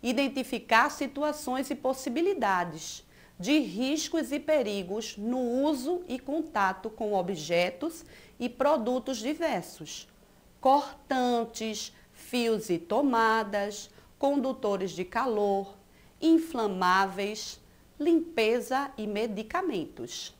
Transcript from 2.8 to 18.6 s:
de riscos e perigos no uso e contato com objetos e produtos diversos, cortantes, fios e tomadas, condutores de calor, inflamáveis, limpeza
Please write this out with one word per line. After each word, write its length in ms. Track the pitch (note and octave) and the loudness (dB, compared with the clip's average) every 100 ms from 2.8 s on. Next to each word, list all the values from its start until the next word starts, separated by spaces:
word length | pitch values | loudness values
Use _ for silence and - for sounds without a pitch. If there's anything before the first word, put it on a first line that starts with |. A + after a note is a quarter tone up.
| - - - - - - | -12 -14 -18 -20 -20 -10
de 220 | F3+ D4+ | 2 2
riscos 720 | A#3 F3+ C4 D4+ - E4 B3+ | 2 -2 -2 -2 0 -2 0
e 80 | C#4+ | -4
perigos 800 | D4 D#4 G#3+ G3+ F3 G#3 A3 - | 2 2 2 -2 -4 -6 -6 -6
no 220 | G#3+ B3+ | -2 0
uso 640 | B3 B3 C#4+ C#4+ C4 F4+ F4 | 0 2 2 0 -2 -4 -4
e 100 | B3+ | -8
contato 720 | - D4+ D#4+ G#3+ F#3+ F#3+ A3 | -4 -4 -2 0 0 0 -8
com 240 | G#3+ G#3+ | -6 -2
objetos 920 | G3+ F3+ F3 D3+ E3+ F3+ F3+ D#4 E4 - - - - | 0 0 -4 0 2 2 -2 -6 -8 -18 -20 -20 -8
e 80 | A#3+ | -8
produtos 680 | - C#4 D4+ A3 B3+ B3+ B3 | 0 2 2 2 -2 -2 -4
diversos, 920 | A3+ D#4 E4 G#3+ E3+ - D3+ - - _ _ - _ _ | -4 -2 -2 -2 -6 -14 -14 -14 -16 _ _ -20 _ _
cortantes, 1300 | C4 C4 - - - C4 B3 A#3+ A3+ - A3 G#3+ - - - | 6 6 4 -10 -4 0 2 2 -2 -4 -6 -6 -10 -14 -20
fios 560 | - - B3 A#3 G#3+ - | -20 -4 0 2 0 0
e 80 | E3+ | -2
tomadas, 1120 | E3 G#3+ C#4+ A#3 A3+ A3 G#3 G3+ G3+ G#3 - - - _ | 2 2 4 4 4 4 0 -2 -4 -6 -14 -20 -20 _
condutores 760 | C#4 C#4+ C4 C4 G#3 G3 F#3+ | 2 2 0 0 0 0 -2
de 120 | D#3 | -4
calor, 720 | F#3 A#3 C4 G#3+ G3+ G3 G3 - - - - - | -4 -2 0 2 2 0 -2 -12 -20 -20 -20 0
inflamáveis, 1400 | E4 E4 - B3 G#3+ F#3 F3+ F#3 G3 F#3 G3+ G#3+ - - - - - - | 4 4 4 -2 -2 2 4 4 4 0 -4 -4 -10 -14 -20 -20 -20 -2
limpeza 920 | D4+ E4 - - A3 A#3+ | 4 4 2 2 2 2